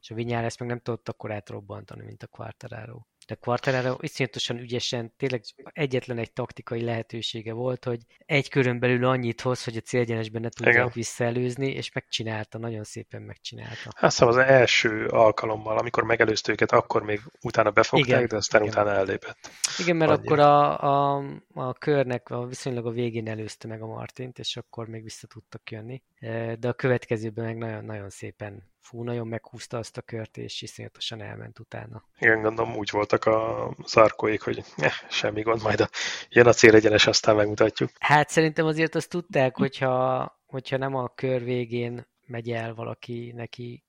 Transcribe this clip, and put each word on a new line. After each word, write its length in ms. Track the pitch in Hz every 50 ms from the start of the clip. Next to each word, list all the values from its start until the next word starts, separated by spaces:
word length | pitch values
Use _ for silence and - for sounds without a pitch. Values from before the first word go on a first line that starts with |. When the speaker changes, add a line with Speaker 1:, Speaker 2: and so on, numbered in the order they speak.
Speaker 1:
És 100 | _ -
a 40 | 110
Viñales 440 | 110 120 117 120 117 117 117 - -
meg 100 | 123 120
nem 120 | 120 120
tudott 280 | _ - 117 107 _ -
akkor 240 | 113 _ - 107 107
átrobbantani, 720 | 104 - - 113 107 101 98 104 104 101 101 - 113 107
mint 180 | 107 107 - -
a 40 |
Quartararo. 720 | - _ - 113 110 113 _ - 117 113 110 110 117 117 120 113 _ _ _ -
De 80 | - 110
Quartararo 640 | - - - 120 123 - - 131 127 123 127 127 -
iszonyatosan 580 | - 120 - - 135 120 - 123 - - 127 120
ügyesen, 540 | 127 120 120 120 - - - 120 117 117 _
tényleg 260 | _ - 135 127 120 _ - - _ - - _
egyetlen 460 | - 151 135 123 127 - - 123 117
egy 140 | 113 - _
taktikai 480 | - 123 - - - 120 - 120 117 117
lehetősége 720 | 117 117 113 113 _ - 117 107 - - 113 104 113 113
volt, 320 | 113 123 127 127 123 -
hogy 160 | 127 120 117 _ _ _ _
egy 300 | _ _ 160 139 135 -
körön 280 | - 147 131 123 123 120
belül 260 | 120 123 127 123 123
annyit 360 | 127 131 127 123 117 113 -
hoz, 240 | - 127 123 - -
hogy 120 | - 113
a 40 | 113
célgyenesben 640 | - - - 127 120 113 117 113 113 110 107 113 110
ne 60 | 120
tudják 260 | - - 117 117 120
Speaker 2:
Igen. 160 | 120 123 123 117
Speaker 1:
visszaelőzni, 720 | 117 117 - - - 123 117 117 123 123 123 120 131 135 135 -
és 200 | - 113 - _
megcsinálta, 680 | 131 - _ - - 117 110 110 107 107 _ - 113
nagyon 260 | 113 117 113 107 107
szépen 380 | - - 113 - _ - 110 107
megcsinálta. 640 | 104 101 _ _ - - 110 110 113 113 - - 113
Speaker 2:
Azt 100 | - -
hiszem, 280 | - 151 - - - 120
az 80 | 117
első 720 | 127 131 131 135 131 120 107 - - - 120 107 107 110
alkalommal, 720 | 113 - 117 117 110 104 - - 113 110 110 107 110 110 110
amikor 240 | 113 120 - - 110
megelőzte 500 | 110 117 113 117 110 110 101 - - 110
őket, 200 | - - - -
akkor 300 | 120 - - - 113 107
még 180 | 104 107 104 - - _ _ -
utána 280 | 123 - - 110 107
befogták, 380 | 101 110 110 - - 131 139 123
Speaker 1:
Igen, 180 | 123 127 123
Speaker 2:
de 100 | 117 110
aztán 260 | 107 104 - - 110 107
Speaker 1:
igen. 100 | 101 -
Speaker 2:
utána 180 | 104 104 104
ellépett. 600 | 101 101 95 95 98 - - - - _ _ - - - - - - -
Speaker 1:
Igen, 180 | 180 170 175
mert 140 | 165 160 156
Speaker 2:
Annyira. 140 | - - - - 156
Speaker 1:
akkor 60 | 147
a, 800 | 147 147 147 147 147 147 147 - - 143 139 143 143 139 139
a, 80 | 143 139 139 147 151 _ _ _
a 180 | 156 139 127 123
körnek 580 | _ - - 147 143 135 123 123 120 _ -
a, 160 | 131 123 123
viszonylag 400 | 123 127 - - 139 127 120 113
a 40 | 120
végén 380 | 113 117 123 120 113 117 110 110
előzte 400 | 110 110 110 104 - _ - 113
meg 140 | 113 110 110
a 40 |
Martint, 520 | 110 110 110 120 117 - - 127 127 127 -
és 180 | 123 - -
akkor 320 | 120 117 _ - - 117 110
még 140 | 113 113 110
vissza 240 | 110 - - -
tudtak 440 | 113 - 110 _ _ - 113 _ -
jönni. 320 | 113 110 107 117 123 131 _ _ _ _
E, 380 | - 113 113 113 113 117 117
de 120 | 113 117 123
a 40 | 120
következőben 720 | _ - 131 123 120 - - 117 107 110 113 104 113 117
meg 120 | 113 113
nagyon, 280 | 113 117 113 110 107 107
nagyon 260 | 107 110 104 98 101
szépen, 600 | - - - 107 - _ 107 104 101 101 95 _ _ _
fú, 220 | _ - - 117 117
nagyon 240 | 120 120 120 117 113
meghúzta 500 | 113 110 _ - - 113 - - - 120
azt 180 | 110 - _
a 60 | - -
kört, 340 | - - 113 110 - _
és 260 | 120 117 113 - - -
iszonyatosan 580 | 110 - - 110 - _ - - - 113 110 104
elment 360 | - 110 107 110 113 107 -
utána. 460 | 113 _ - 117 117 117 113 113 _ _ _ _
Speaker 2:
Igen, 240 | - 113 110 110 107
gondolom 340 | 110 113 113 113 117 117
úgy 140 | 113 104 -
voltak 340 | - 104 104 - - 107 -
a 460 | 110 110 110 110 113 117 113 117 120 127 - -
Zarcoék, 560 | - - 117 110 104 - - - 110 110 101 -
hogy, 200 | - 117 113 104 - -
eh, 160 | - - - - - - -
semmi 320 | - - - 110 104 110 107
gond, 200 | 113 113 113 107
majd 180 | 107 104 107
a, 80 | 107 - - - - - - - - _
jön 180 | - 117 120
a 60 | 120 110
célegyenes, 540 | - - 113 107 110 107 110 107 104 -
aztán 300 | - 107 - - - 110
megmutatjuk. 540 | 107 104 104 107 104 107 107 - - 131 127 _ -
Speaker 1:
Hát 300 | - - 143 151 147 -
szerintem 380 | - 165 160 160 151 - 160
azért 280 | 156 156 156 165 156 -
azt 140 | 165 147 -
tudták, 460 | - 175 170 _ - 151 131 131 -
hogyha, 680 | - 139 135 - - 139 131 127 127 127 127 131 127 131 - _ _ _
hogyha 300 | _ - 135 127 - 139
nem 180 | 131 135 135 135
a 140 | 131 123 120
kör 360 | _ - - 131 131 127 120
végén 640 | 120 127 123 123 113 117 120 120 120 120 120 117 _ _ _ _
megy 240 | - 123 117 113 117
el 240 | 117 113 113 113 113
valaki 580 | 110 113 117 113 _ - - 120 117 120 120 117
neki 480 | 120 117 113 - - 123 120 120 139 _